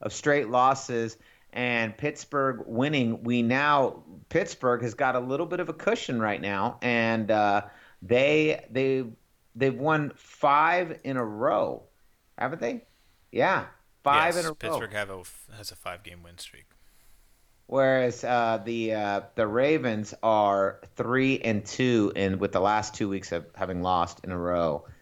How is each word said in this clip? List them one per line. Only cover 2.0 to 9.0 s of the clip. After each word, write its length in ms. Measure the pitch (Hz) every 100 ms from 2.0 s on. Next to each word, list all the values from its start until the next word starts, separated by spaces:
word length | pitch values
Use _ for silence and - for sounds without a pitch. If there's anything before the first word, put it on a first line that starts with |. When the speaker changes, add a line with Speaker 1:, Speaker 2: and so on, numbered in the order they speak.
| 147 151 - 143 135 120 -
Speaker 1:
winning, 560 | 113 143 147 117 113
we 200 | 117 120
now, 600 | 117 135 147 143 120 - - 95 -
Pittsburgh 540 | 165 - - 127 120
has 120 | 123
got 200 | 104 135
a 60 | 127
little 260 | 127 139 165
bit 140 | 175
of 80 | 165
a 40 |
cushion 460 | 156 202 233 - 117
right 200 | 110 90
now. 380 | 98 98 113 -
And, 480 | 123 117 113 113 107
uh, 320 | 107 104 101 - - - -
they, 640 | 92 123 143 156 151 156 -
they, 340 | 123 135 131